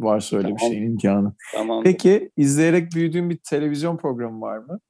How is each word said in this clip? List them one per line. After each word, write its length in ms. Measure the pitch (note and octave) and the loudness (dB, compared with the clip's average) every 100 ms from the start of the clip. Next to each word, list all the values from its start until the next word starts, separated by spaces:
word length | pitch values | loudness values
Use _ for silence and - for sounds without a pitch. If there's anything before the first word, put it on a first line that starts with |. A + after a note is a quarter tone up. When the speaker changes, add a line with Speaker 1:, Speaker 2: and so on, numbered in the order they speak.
Speaker 1:
Varsa 360 | A2 G#2+ - G#2 | 0 0 0 -2
öyle 120 | F#2 | -2
bir 60 | A2 | 0
Speaker 2:
Tamam. 140 | A#2+ | -2
Speaker 1:
şeyin 180 | G#2+ A2+ | 0 -2
imkanı. 420 | A2 G2 G2+ G2+ - - | 0 2 2 2 -2 -10
Speaker 2:
Tamam. 300 | A2 A2+ A2+ | -6 -4 2
Speaker 1:
Peki 460 | D3 F3+ F3+ G#3 G3 - | 2 4 4 4 0 0
izleyerek 560 | C#3 C#3+ E3 F3 E3+ | 2 4 4 2 0
büyüdüğün 360 | E3 E3 E3+ F3 | -2 0 0 -2
bir 60 | E3 | -4
televizyon 600 | - D3 D3+ C#3+ E3+ E3+ | -4 -2 -2 -2 -4 -4
programı 440 | D3 A#2+ A#2 A2+ | -4 -4 -6 -8
var 180 | A2 A2 | -8 -10
mı? 220 | B2+ G3 | -10 -14